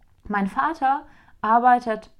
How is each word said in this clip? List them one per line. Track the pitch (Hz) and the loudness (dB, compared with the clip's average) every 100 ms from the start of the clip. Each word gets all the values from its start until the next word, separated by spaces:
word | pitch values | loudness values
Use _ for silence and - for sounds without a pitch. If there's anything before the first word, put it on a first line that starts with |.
| _ _ - | _ _ -8
Mein | 208 196 262 | -4 -4 -2
Vater | 277 330 262 277 294 - _ _ | -4 -2 -2 -2 -6 -20 _ _
arbeitet | 214 233 247 247 233 220 - _ | 0 2 4 2 0 -8 -10 _